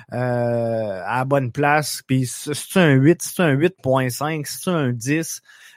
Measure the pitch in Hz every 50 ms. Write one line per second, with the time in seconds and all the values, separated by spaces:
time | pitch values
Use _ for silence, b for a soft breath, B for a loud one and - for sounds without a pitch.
0 | 123 B 110 120 123 123 123 120 120 120 117 117 117 113 113 113 110 104 95 92
1 | 90 98 117 127 127 135 143 139 135 117 - 135 147 143 147 156 147 - - -
2 | - - 131 131 127 120 - - - 147 143 - - - - 190 175 151 135 131
3 | 135 151 175 - - - - - 180 156 135 135 160 175 - _ - 131 131 135
4 | 131 127 117 - 143 151 160 156 143 - - - - 185 180 160 143 123 123 117
5 | 110 131 147 160 160 - - - B B B B B B B